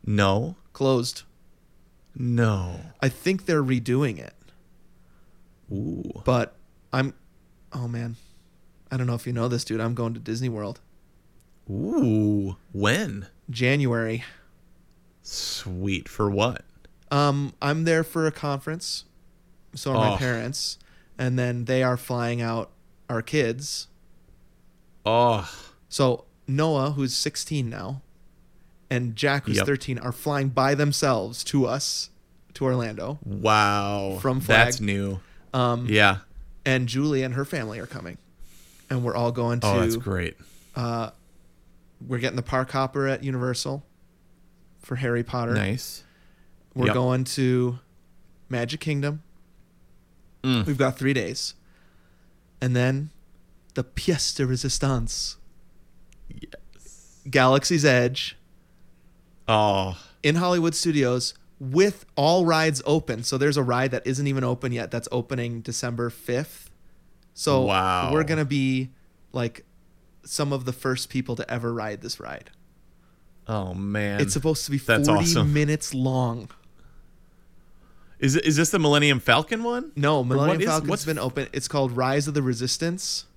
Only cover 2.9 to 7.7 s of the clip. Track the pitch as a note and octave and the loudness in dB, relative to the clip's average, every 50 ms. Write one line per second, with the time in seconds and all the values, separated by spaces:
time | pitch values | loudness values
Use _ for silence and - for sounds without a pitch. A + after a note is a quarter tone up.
2.9 | - _ - C3+ B2 - - F3 F#3+ F#3+ - - E3 D3+ C#3 B2+ C3 B2 A#2 B2 | -8 _ -2 -2 -2 0 -2 -2 -2 0 0 0 2 2 2 2 0 0 0 0
3.9 | B2 C3+ D3 B2+ G#2 D2 A1+ G1+ - - _ - - - _ _ - - - - | 0 2 2 0 -2 -6 -12 -16 -18 -20 _ -20 -20 -20 _ _ -20 -20 -20 -20
4.9 | - - - - - - - - - - - _ - _ _ - G2+ G2 G#2+ G#2 | -20 -20 -20 -20 -20 -20 -20 -20 -20 -20 -20 _ -20 _ _ -10 -8 -6 -6 -6
5.9 | - - - - - - - - B2+ A#2+ A2 - - - - _ - _ _ _ | -6 -8 -8 -10 -12 -2 0 2 2 2 0 -2 -6 -20 -20 _ -20 _ _ _
6.9 | - C3 C3 C#3 - - - - _ - _ _ _ _ - - | -2 -2 -2 -2 -4 -12 -20 -20 _ -20 _ _ _ _ -20 -14